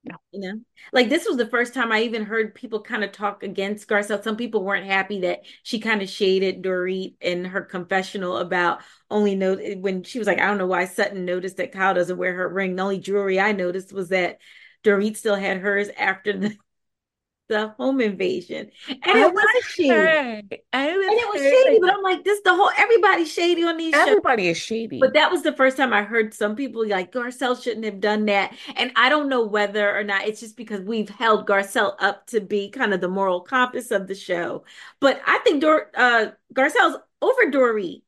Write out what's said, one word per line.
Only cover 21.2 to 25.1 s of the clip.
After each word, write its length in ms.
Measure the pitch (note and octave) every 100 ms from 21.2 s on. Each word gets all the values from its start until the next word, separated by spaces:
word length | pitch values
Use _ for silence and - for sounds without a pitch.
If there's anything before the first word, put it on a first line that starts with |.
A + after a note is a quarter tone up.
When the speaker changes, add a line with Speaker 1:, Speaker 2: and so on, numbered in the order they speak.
| A4+
Speaker 2:
was 140 | G#4
Speaker 1:
hurt. 220 | C#5 B4+
Speaker 2:
shady, 140 | C5 A4+
but 100 | F4+
I'm 80 | G4
like, 200 | F#4+ E4
this 160 | F#4 G4+
the 120 | F#4
whole, 160 | F#4 G4 -
everybody's 560 | G#4 A4+ - E4 D#4+
shady 320 | - F4 E4+
on 120 | E4+ E4
these 180 | E4
shows. 120 | D4 E4
Speaker 1:
Everybody 420 | G4+ E4+ A#3+ F3+
is 80 | E3
shady. 400 | - A3+ A3+ C3+
Speaker 2:
But 140 | C4